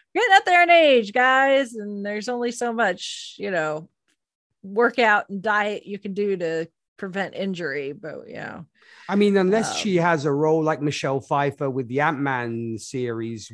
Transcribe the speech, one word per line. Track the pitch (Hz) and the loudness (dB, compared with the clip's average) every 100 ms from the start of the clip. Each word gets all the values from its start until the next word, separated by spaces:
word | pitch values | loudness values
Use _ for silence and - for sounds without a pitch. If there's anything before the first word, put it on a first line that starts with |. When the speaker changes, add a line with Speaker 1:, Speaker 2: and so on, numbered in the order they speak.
| _ | _
Speaker 1:
"We're | 370 | -2
getting | 480 381 | 4 4
up | 381 | 6
there | 359 | 6
in | 339 | 8
age, | 339 302 254 208 | 8 8 6 4
guys, | 247 254 262 269 269 247 | 2 4 4 4 4 0
and | 226 208 202 202 | -6 -8 -8 -6
there's | 208 214 | -6 -6
only | 247 240 | -4 -4
so | 240 240 | -4 -4
much, | 226 208 180 - - - - | 0 0 -2 -8 -12 -14 -10
you | 202 | -4
know, | 175 156 151 170 _ _ _ _ _ _ _ | -2 -2 -4 -10 _ _ _ _ _ _ _
workout | 190 202 240 240 220 208 - | -6 0 0 2 4 2 0
and | 196 | -6
diet | 214 208 208 208 190 | -2 -2 -2 -6 -10
you | 202 | -12
can | 202 | -8
do | 190 202 185 | -4 -2 -2
to | 165 160 165 _ _ - | -2 -4 -6 _ _ -14
prevent | 196 190 175 - | -10 -6 -6 -6
injury," | 196 175 156 143 139 | -6 -6 -6 -6 -8
but, | 143 156 139 - | -10 -14 -14 -14
you | 104 | -14
know. | 107 175 - _ _ - - | -14 -14 -18 _ _ -18 -2
Speaker 2:
I | 202 | 2
mean, | 208 196 | 4 4
unless | 185 214 - | 4 2 0
Speaker 1:
Um, | - | -4
Speaker 2:
she | 208 175 | 0 2
has | 170 160 147 | 2 2 0
a | |
role | 143 156 160 | 2 2 2
like | 156 147 | 2 0
Michelle | 147 139 143 135 | -2 -2 -2 -4
Pfeiffer | - 143 143 - 143 | -2 -2 0 -2 -4
with | 131 117 | -4 -4
the | 131 | -2
Ant-Man | 151 139 139 127 120 117 117 110 | 0 0 -2 -4 -4 -6 -6 -8
series | - 131 120 113 113 110 - | -8 -6 -4 -4 -6 -10 -12